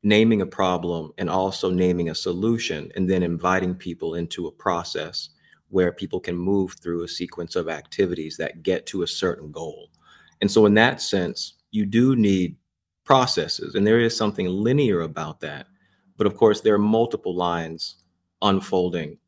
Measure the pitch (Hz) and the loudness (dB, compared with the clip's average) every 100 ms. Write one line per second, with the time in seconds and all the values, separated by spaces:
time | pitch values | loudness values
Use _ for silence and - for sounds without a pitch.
0 | 107 104 113 110 90 - 95 90 87 85 | 4 4 6 4 0 0 0 0 -2 -6
1 | 78 - 90 92 95 95 92 90 90 90 | -8 -8 -4 0 -2 -2 -2 2 2 2
2 | 82 78 - 87 110 117 117 76 76 - | -2 -4 -6 -2 -2 -2 -4 -8 -8 -4
3 | 92 92 87 85 90 92 92 90 90 85 | 0 0 0 0 0 0 -2 -6 -10 -8
4 | 82 82 85 - 80 - - 85 82 82 | -6 -6 -6 -8 -10 -4 -2 -2 -4 -8
5 | 80 - - _ _ _ _ 95 90 - | -8 -10 -14 _ _ _ _ 0 0 0
6 | 90 95 - 87 90 98 92 - 87 85 | -8 -8 -6 -6 -2 0 -2 -6 -8 -6
7 | 87 - 90 - 85 - 80 - - - | -6 -8 -8 -8 -6 -6 -4 -8 -10 0
8 | 95 85 78 - 80 85 80 90 - 98 | 0 0 -8 -8 -8 -6 -2 -2 -2 -4
9 | 85 - 92 - 76 76 80 - - _ | -4 -2 -2 -4 -10 -12 -12 -12 -20 _
10 | _ _ _ _ 202 151 107 104 117 131 | _ _ _ _ 2 6 8 8 4 2
11 | - 98 87 - - _ _ 107 101 110 | -2 -2 -2 -6 -10 _ _ -4 0 2
12 | 127 131 104 95 87 - _ _ _ _ | 4 4 4 2 0 -6 _ _ _ _
13 | - 135 127 - 76 - 73 82 104 113 | 2 4 4 0 -4 -6 -4 0 4 4
14 | 117 113 107 101 92 92 110 135 135 92 | 4 0 -2 -2 -2 0 0 2 2 0
15 | 82 78 78 78 76 71 - _ _ _ | -2 -8 -10 -10 -12 -12 -18 _ _ _
16 | _ _ 104 101 113 104 110 104 104 110 | _ _ -2 4 4 4 4 4 4 2
17 | 117 110 95 90 87 85 80 82 - - | 2 -2 -6 -2 -2 -2 -6 -10 -12 -14
18 | _ _ _ _ 104 95 - 95 90 85 | _ _ _ _ 0 0 0 0 0 -2
19 | 76 65 | -6 -12